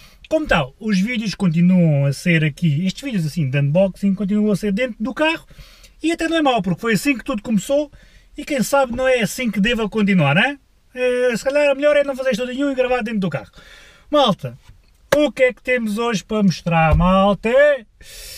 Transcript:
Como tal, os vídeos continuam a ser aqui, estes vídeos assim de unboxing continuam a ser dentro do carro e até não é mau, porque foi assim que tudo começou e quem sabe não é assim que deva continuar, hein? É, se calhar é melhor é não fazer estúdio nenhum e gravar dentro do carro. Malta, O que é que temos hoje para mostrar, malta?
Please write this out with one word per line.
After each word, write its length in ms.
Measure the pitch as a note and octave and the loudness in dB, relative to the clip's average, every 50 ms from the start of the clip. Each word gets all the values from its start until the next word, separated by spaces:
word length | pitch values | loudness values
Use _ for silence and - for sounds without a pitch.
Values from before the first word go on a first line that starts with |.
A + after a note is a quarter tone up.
| - - - _ - - | -20 -20 -20 _ -8 -2
Como 200 | D#4 D#4+ D#4 - | -2 -2 0 0
tal, 280 | - - C3+ C3 - _ | 0 0 0 -4 -8 _
os 200 | A3+ A3 G3+ F#3 | -4 0 0 0
vídeos 360 | F#3+ A#3+ B3 A3 A#3 G3 - | 0 0 -2 -4 -4 -6 -4
continuam 720 | - G3+ F3 D#3 E3+ F3 F3+ F#3 F3+ E3+ D#3+ D3 C#3 C#3 C#3+ | -2 -2 0 2 4 4 4 4 4 4 2 2 2 0 0
a 40 | |
ser 320 | C#3 - - F3 E3 D#3+ D#3 | -2 -2 -2 0 0 0 0
aqui, 400 | D#3 C#3 - F3 D#3+ C#3 D3+ F#3 | -2 -4 -2 -2 -2 0 0 -2
estes 200 | F#3 - - C#4 | -4 -4 -6 -8
vídeos 220 | C#4+ A3+ F#3+ D#3 D3 | -6 -4 -4 -4 -4
assim 200 | - F3 D3 B2+ | -4 -4 -4 -2
de 120 | C3 C#3+ | -2 -2
unboxing 560 | C#3+ C#3 D3+ F#3 G3 F#3+ F#3 - - G3+ F#3+ | -2 0 2 2 0 0 -2 -2 -2 -2 -2
continuam 360 | F#3 G#3+ F#3 G#3 G#3 G#3 G#3+ | -2 -2 -2 0 0 0 0
a 40 | G3+ | 0
ser 160 | - - G#3 | 0 -2 -2
dentro 260 | F#3+ G#3+ B3+ B3+ G#3 - | -2 -2 -4 -4 -4 -6
do 140 | G#3+ C4 - | -6 -6 -2
carro 320 | - D4+ D#4 E4 - - - - - - - - - - - _ - | 0 0 0 0 -2 -8 -16 -20 -20 -20 -20 -20 -20 -20 -20 _ -6
e 100 | - D#4 | -4 -4
até 160 | E4+ - E4 D#4+ | -2 -2 -2 -2
não 100 | E4 E4 | 0 2
é 40 | |
mau, 220 | D4+ C4+ B3 A3+ F3 | 2 2 2 0 0
porque 180 | F#3+ E3+ - | -2 -4 -4
foi 120 | - A#3 A3 | -2 -2 -2
assim 220 | F3+ - C#4+ C#4 | 0 0 0 -2
que 80 | G#3+ - | -2 -4
tudo 200 | - C4 G#3 - | -6 -8 -6 -4
começou 480 | B3 A3+ F#3 - - C#4 D4 D4+ C#4+ - - - - - - _ _ - | -2 -2 -2 -2 0 0 0 0 -2 -8 -20 -20 -20 -20 -20 _ _ -16
e 80 | - C#4+ | -14 -8
quem 200 | - D4+ C4 G3+ | -6 -2 -2 -2
sabe 320 | - C#4 C#4 C4+ B3 A3+ | 0 2 2 2 2 -2
não 120 | B3+ C4 C4 | -2 0 0
é 120 | B3+ A#3+ | 2 2
assim 320 | G#3 - - - B3+ A3+ | 0 -2 -4 -4 -4 -4
que 100 | G3 G#3+ | -2 0
deva 260 | F#3+ A#3+ B3 A3 A3+ G3 | 0 0 0 0 -2 -4
continuar, 480 | - A3 G3+ F#3+ G3+ F3+ D3 C3+ C#3+ F#3 | -2 0 2 2 4 4 4 4 4 2
hein? 200 | A#3+ C#4 C#4+ C4+ _ _ _ _ _ _ - | 2 2 -2 -6 _ _ _ _ _ _ -8
É, 440 | B3 B3+ B3 B3 B3 B3 B3 A#3 G3+ | -2 -2 0 0 2 0 0 0 0
se 60 | - | -2
calhar 260 | C4 C#4 D4 D4 C#4+ | 0 0 2 2 2
é 60 | C4+ | 2
melhor 200 | C4+ C#4+ D4 D4 | 2 2 2 2
é 80 | C#4+ C#4+ | 2 2
não 120 | C#4+ C4 | 0 -2
fazer 160 | B3+ C4 C4 | -4 -2 -2
estúdio 240 | A#3+ G3 B3+ B3 B3 | -2 -2 -4 -6 -4
nenhum 160 | C4 C#4+ C#4+ | -4 -2 -2
e 40 | C4+ | 0
gravar 280 | B3+ B3 B3 B3+ B3 G#3+ | 0 0 0 0 -2 -2
dentro 160 | A#3+ A3+ G3+ | -4 -4 -2
do 100 | F#3 E3+ | -4 -2
carro. 220 | - - - - _ - - - - - - - - _ _ - | -4 -6 -10 -10 _ -20 -20 -20 -20 -20 -20 -20 -20 _ _ -2
Malta, 480 | D4 D4 C4+ A3 F3 - - B2 A#2+ - _ - - - _ _ _ _ _ - - | 2 2 2 2 0 -2 -6 -14 -14 -14 _ -20 -20 -20 _ _ _ _ _ -2 0
O 160 | D4 D4+ C4+ | 2 2 0
que 140 | - - B3+ | 2 2 2
é 100 | B3+ - | 0 0
que 80 | - | -2
temos 360 | - B3+ B3+ B3 A3+ G#3+ G3+ A3+ | -4 -2 -2 -2 -2 -4 -4 -4
hoje 260 | A#3 A#3 A3+ F3 - | -4 -2 -4 -4 -4
para 180 | - A3 G#3+ | -4 -2 2
mostrar, 540 | G3+ F#3+ D3 - - F3 E3+ E3 D#3+ D#3 D#3 | 2 2 0 0 -4 -2 0 2 4 4 4
malta? 540 | D#3 F3 F#3 F#3+ F#3+ G3 G3+ G3 - - A3 B3 C5+ D5 D5 C#5+ A#3+ G#3+ _ _ _ - - - - - - - | 4 4 4 4 4 4 4 2 0 -2 2 4 4 6 4 4 0 -4 _ _ _ -20 -20 -20 -18 -18 -18 -18